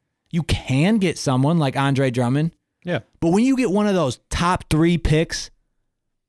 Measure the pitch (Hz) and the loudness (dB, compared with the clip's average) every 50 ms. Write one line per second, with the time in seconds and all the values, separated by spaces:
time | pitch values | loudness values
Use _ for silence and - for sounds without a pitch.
0 | _ _ _ _ _ _ - 170 147 - - - - - 131 135 156 196 226 220 | _ _ _ _ _ _ -6 -6 -4 -4 -4 -4 -4 -2 0 0 2 2 2 2
1 | 190 170 - - - 143 127 127 135 151 175 170 147 135 123 135 139 139 139 127 | 0 -2 -2 -4 -4 -2 0 2 2 2 2 0 0 0 0 0 0 0 0 0
2 | 139 131 117 127 123 120 131 147 156 165 - _ _ _ _ _ - 175 175 - | 0 0 0 0 0 0 0 0 -2 -2 -6 _ _ _ _ _ -8 -6 -6 -6
3 | - _ _ _ - 170 170 208 240 269 269 247 262 180 180 208 208 208 190 180 | -6 _ _ _ 0 2 2 2 2 2 2 0 0 0 0 0 0 0 0 0
4 | 156 127 117 - _ _ - - 175 175 185 - - - 156 151 165 170 175 160 | 0 -2 -4 -6 _ _ -4 -2 0 0 -2 -2 -2 -2 0 2 4 2 2 2
5 | - - 156 156 170 - - - - - - _ _ _ _ _ _ _ _ _ | 0 0 2 0 0 -2 -6 -10 -10 -14 -18 _ _ _ _ _ _ _ _ _
6 | _ _ _ _ _ | _ _ _ _ _